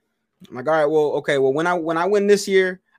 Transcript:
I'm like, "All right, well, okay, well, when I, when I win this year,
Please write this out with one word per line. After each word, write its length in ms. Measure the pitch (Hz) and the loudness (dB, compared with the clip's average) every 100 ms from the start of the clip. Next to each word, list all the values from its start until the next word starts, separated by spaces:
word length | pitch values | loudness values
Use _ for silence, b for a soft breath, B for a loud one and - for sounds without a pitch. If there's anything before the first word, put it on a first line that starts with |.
| _ _ _ _ - | _ _ _ _ -18
I'm 80 | 123 | -8
like, 100 | 131 | -2
"All 60 | 160 | 0
right, 100 | 147 | 2
well, 280 | 156 147 | 2 0
okay, 260 | 143 139 143 | -2 -2 0
well, 140 | 135 | 0
when 120 | 143 175 | 0 0
I, 80 | |
when 240 | 175 160 165 | -2 -2 -2
I 80 | 180 | 0
win 220 | 208 202 | 0 2
this 200 | 202 202 | 2 2
year, 340 | 190 185 185 _ | 0 0 -4 _